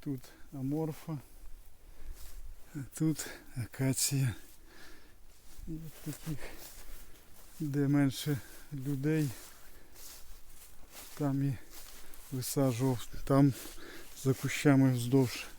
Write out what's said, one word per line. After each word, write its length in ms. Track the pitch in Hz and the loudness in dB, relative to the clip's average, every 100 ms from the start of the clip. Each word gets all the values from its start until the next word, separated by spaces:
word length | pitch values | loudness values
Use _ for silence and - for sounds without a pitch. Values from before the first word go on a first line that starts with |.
Тут 200 | - 135 - - - | -4 -6 -6 -14 -12
аморфа, 640 | 143 131 147 160 156 - 156 - - - - - - - - - - - - - - - | -4 -2 0 0 -4 -6 -8 -8 -12 -10 -10 -12 -16 -14 -8 -8 -6 -8 -8 -8 -10 -10
а 40 | 151 127 - | -8 -8 0
тут 280 | 160 147 - - - - | 2 2 -4 -10 -12 -8
акація. 800 | 113 - 135 131 - 139 131 98 - - - - - - - - - - - - - | -8 0 2 4 2 4 2 0 -10 -16 -16 -14 -12 -12 -14 -16 -16 -16 -12 -10 -8
І 40 | |
от 200 | 160 160 | -8 -8
таких, 460 | - - 143 - 143 - - - - - - - - - - - - | -10 -8 -8 -6 -4 -4 -6 -10 -10 -8 -8 -8 -12 -14 -14 -14 -4
де 280 | 156 143 139 | -2 2 6
менше 500 | 143 139 127 - 139 - - - | 8 6 4 0 -2 -2 -12 -10
людей, 560 | 143 131 143 139 156 147 107 - - - - - - - - - - - - - - - - - | -6 -2 0 4 4 2 0 -12 -14 -12 -12 -14 -12 -12 -10 -8 -8 -8 -12 -12 -12 -12 -12 -12
там 280 | - 147 135 | -2 2 4
і 120 | 139 117 - - - - - - - | 2 0 -4 -12 -12 -8 -8 -8 -6
висаджував, 760 | 131 123 - 135 117 135 123 - - | -4 0 4 4 4 2 2 0 -4
там 300 | - 139 143 127 - - - - - - | 4 8 8 6 -6 -10 -10 -10 -12 -2
за 120 | 135 | 2
кущами 580 | 127 135 - 147 135 135 | 2 0 4 8 10 8
вздовж 540 | 127 120 135 127 - - | 6 4 6 6 2 -10